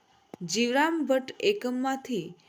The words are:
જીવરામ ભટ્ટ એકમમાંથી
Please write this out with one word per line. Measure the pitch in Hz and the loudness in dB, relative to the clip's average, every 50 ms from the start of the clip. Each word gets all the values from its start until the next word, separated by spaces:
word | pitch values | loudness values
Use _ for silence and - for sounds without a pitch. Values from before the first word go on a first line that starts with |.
| _ _ _ _ _ _ - - | _ _ _ _ _ _ -14 -12
જીવરામ | 180 165 - 220 240 240 247 269 302 330 330 330 285 | -8 -4 0 2 2 2 4 4 2 4 2 0 2
ભટ્ટ | 254 262 269 262 - - - | 2 2 2 0 -4 -8 0
એકમમાંથી | - 196 208 208 - 247 247 254 262 269 269 269 262 - 247 190 156 170 175 - _ | 2 2 2 2 -2 -4 -4 -2 -2 -2 -2 -4 -4 -4 -4 -4 -4 -6 -14 -18 _